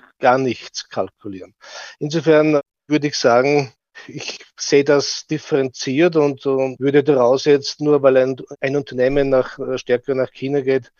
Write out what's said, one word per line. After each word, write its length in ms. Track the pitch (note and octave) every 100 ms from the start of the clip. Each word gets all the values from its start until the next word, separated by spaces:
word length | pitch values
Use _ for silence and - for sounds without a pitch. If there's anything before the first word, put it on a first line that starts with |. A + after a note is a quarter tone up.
| _ _
gar 200 | C3 B2+
nichts 500 | C3 G#2+ - - -
kalkulieren. 640 | - F#2+ _ G#2 F#2+ F#2 _ - - - -
Insofern 600 | D3 D#3+ D#3+ D3+ D#3 D3 - _ -
würde 180 | D3 D3
ich 100 | -
sagen, 560 | C3 A#2+ C#3 D3 C3+ _ _ - -
ich 320 | C#3+ - - - -
sehe 240 | - C#3+
das 440 | C#3+ C#3+ C3 - -
differenziert 880 | D3+ - D3 C3 - - C3+ F3 D#3+
und, 280 | C#3+ C3 C#3
und 320 | C3+ C3+ B2
würde 240 | C3+ C#3+
daraus 420 | C#3 C3+ A#2+ C3+ D#3
jetzt, 360 | C#3+ C#3 -
nur 200 | D3 C#3+
weil 160 | C3+ C3
ein, 180 | C3 C3 - C#3+
ein 160 | C3+ C#3+
Unternehmen 540 | - B2+ B2+ C#3+ C3+
nach, 300 | C3 B2+ - B2+ B2+
stärker 400 | - B2 - C3
nach 160 | B2+
China 300 | - C3 C#3+
geht, 300 | C3 C3+ A#2+ _